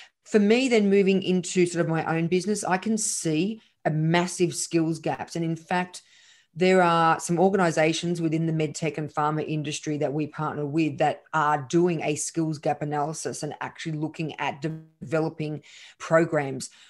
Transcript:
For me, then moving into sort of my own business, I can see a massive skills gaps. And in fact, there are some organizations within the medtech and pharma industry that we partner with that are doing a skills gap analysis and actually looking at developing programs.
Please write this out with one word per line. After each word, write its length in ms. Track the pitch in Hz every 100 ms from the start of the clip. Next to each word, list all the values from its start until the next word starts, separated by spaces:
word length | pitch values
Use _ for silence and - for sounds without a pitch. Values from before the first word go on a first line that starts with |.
| - _ -
For 140 | 220
me, 280 | 202 233 262
then 220 | 233 202
moving 320 | 196 190 190
into 460 | 185 185 170 185 175
sort 180 | 170 160
of 40 |
my 140 | 160 -
own 220 | 165 165
business, 360 | 180 180 202
I 140 | - 185
can 200 | 220 220
see 640 | - - 165 156 190 220 _ _ 160
a 60 |
massive 640 | 156 160 175 175 - 170 143
skills 420 | - 170 160 156
gaps. 380 | 156 135 - 170
And 100 | 165
in 100 | 160
fact, 460 | - 180 180 - - _ _ _ _ 156
there 260 | 185 185
are 380 | 175 170 165 156
some 200 | - 170
organizations 800 | 190 196 170 160 156 160 175 170
within 280 | 165 160 165
the 60 |
medtech 440 | 160 151 - 160 156
and 160 | 151
pharma 340 | - 151 156 -
industry 500 | 156 143 147 156 147
that 160 | 143
we 120 | 151 147
partner 400 | - 151 147 147
with 320 | 156 156 135
that 240 | 151 - _
are 340 | 156 147 151 127
doing 320 | 170 180 160
a 140 | 151 147
skills 420 | - 170 160 147
gap 240 | 156 143
analysis 640 | 147 147 147 160 147 -
and 100 | 151 -
actually 360 | 139 - 165 151
looking 420 | 151 - 156 -
at 220 | 139 143
developing 1000 | 156 160 160 - 123 160 160 160 151 151 - - - -
programs. 720 | - 165 165 156 135 131 - - -